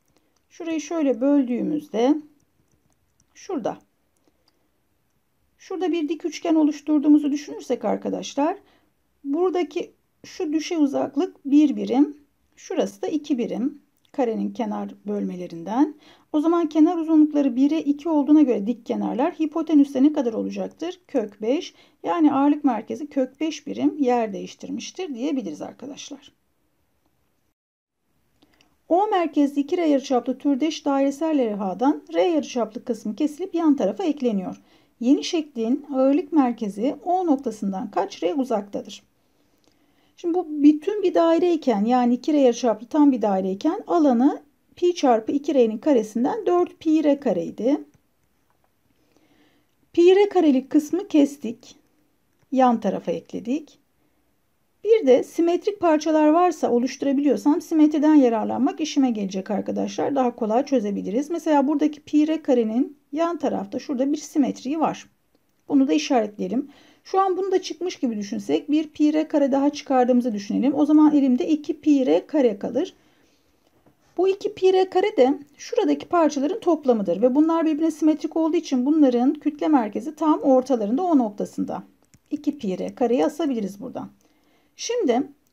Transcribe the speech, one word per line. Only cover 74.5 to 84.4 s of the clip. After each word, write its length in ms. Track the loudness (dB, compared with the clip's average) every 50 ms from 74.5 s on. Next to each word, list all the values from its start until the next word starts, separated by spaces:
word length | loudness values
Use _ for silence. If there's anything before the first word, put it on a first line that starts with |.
| -4
pi 180 | 0 2 4
R 180 | 4 4 2 2
kare 260 | 0 0 0 0 2
de 220 | 2 4 2 2 -2 -6 _ _
şuradaki 500 | -20 -12 -6 -2 0 0 0 0 -2 -4
parçaların 540 | -2 0 2 2 2 0 0 -2 -2 -4 -2
toplamıdır. 640 | 0 0 0 0 2 0 0 0 0 -2 -2 2
Ve 120 | 2 2 4
bunlar 300 | 4 2 2 2 0 0
birbirine 260 | 0 0 0 -2 -2
simetrik 460 | -2 2 2 2 2 0 -2 -4 -2
olduğu 200 | -2 0 0 0
için 300 | -2 -4 -2 -2 0 0
bunların 480 | 2 4 4 4 4 4 2 2 2 0
kütle 340 | 0 -2 -6 -4 -2 0 2
merkezi 460 | 2 2 2 0 -6 -8 -8 -8 -6
tam 260 | -2 0 0 0 2
ortalarında 640 | 2 4 4 4 4 2 -2 -2 0 -2 -2 -2
O 160 | 0 2 2 2
noktasında. 640 | 2 0 -4 -8 -10 -8 -6 -8 -8 -6 -8 -10 -12 _ _ _ _ _ _ -20 _ -12
İki 280 | -10 -8 -6 -6 -6 -6
pi 200 | -6 -6 -6 -6
R 160 | -8 -8 -4
kareyi 300 | -2 0 0 2 0 0
asabiliriz 560 | -2 -2 -4 -4 -4 -4 -4 -6 -8 -10 -12
buradan. 280 | -14 -14 -12 -12 -14 -14 _ _ _ _ _ _